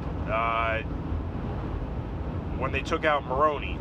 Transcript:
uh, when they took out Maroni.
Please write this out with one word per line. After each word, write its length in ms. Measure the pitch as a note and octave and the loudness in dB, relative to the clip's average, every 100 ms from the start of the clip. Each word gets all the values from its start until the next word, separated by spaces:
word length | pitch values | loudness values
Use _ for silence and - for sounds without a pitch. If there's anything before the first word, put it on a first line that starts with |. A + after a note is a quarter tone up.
| - - - | -4 -2 0
uh, 520 | A2 A2+ A2+ A2+ A2+ - - - - - - - - - - - - - - - - - - | 2 2 2 2 0 -2 -4 -2 -2 -2 -4 -4 -4 -4 -4 -4 -4 -4 -4 -4 -4 -4 -2
when 140 | C3 | 0
they 80 | C#3 | 0
took 240 | A#2+ D#3+ | 0 2
out 200 | D#3 D3 | 4 4
Maroni. 540 | A#2 C3 D3+ C#3+ G2 F2+ | 2 4 4 4 -2 -4